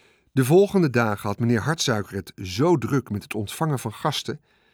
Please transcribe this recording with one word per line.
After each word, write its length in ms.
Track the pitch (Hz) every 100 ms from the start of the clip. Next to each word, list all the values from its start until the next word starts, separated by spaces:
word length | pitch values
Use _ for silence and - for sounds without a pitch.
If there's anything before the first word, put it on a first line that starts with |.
| _ _ _
De 140 | 131 127
volgende 440 | 175 202 196 156
dagen 400 | 120 117 101 104
had 100 | 104
meneer 220 | 117 117
Hartsuiker 540 | 104 165 - 107 95 98
het 160 | - -
zo 420 | 92 90 165 160
druk 320 | 117 139 -
met 140 | 104
het 120 | - 110
ontvangen 440 | 101 - 160 135
van 140 | 110
gasten 480 | - 156 - - - _ _ _